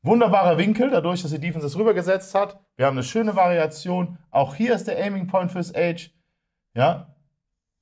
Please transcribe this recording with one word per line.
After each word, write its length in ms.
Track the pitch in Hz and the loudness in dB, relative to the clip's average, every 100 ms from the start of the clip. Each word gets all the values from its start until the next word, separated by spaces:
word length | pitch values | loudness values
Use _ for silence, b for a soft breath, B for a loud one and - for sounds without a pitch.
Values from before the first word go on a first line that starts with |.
Wunderbarer 540 | 139 233 220 196 180 160 | 4 4 6 4 4 4
Winkel, 320 | 202 214 262 | 2 2 2
dadurch, 320 | 214 160 180 | 2 0 -4
dass 80 | 151 | -4
die 100 | 151 | -6
Defense 280 | 165 160 147 | -6 -6 -6
es 100 | 156 | 0
rübergesetzt 560 | 220 196 170 190 190 | 2 2 0 -2 0
hat. 260 | 196 202 - _ - | -2 -2 -8 _ -2
Wir 120 | 135 | 0
haben 100 | 131 | 0
eine 60 | |
schöne 320 | 123 220 220 190 | -4 -2 0 2
Variation. 840 | 180 175 156 - 180 180 175 - _ | 2 2 0 -4 -4 -2 -4 -8 _
Auch 240 | 135 139 - | 0 0 -2
hier 180 | 240 | 0
ist 140 | 214 190 | 0 -2
der 100 | - | -4
Aiming 300 | 202 196 180 | -4 -4 -2
Point 240 | 190 180 | -2 -2
fürs 220 | 180 175 - | -4 -6 -2
H. 340 | 170 170 - _ _ _ _ _ _ | -2 -2 -12 _ _ _ _ _ _
Ja, 400 | 117 143 170 - _ _ _ _ _ _ _ | 0 0 0 -10 _ _ _ _ _ _ _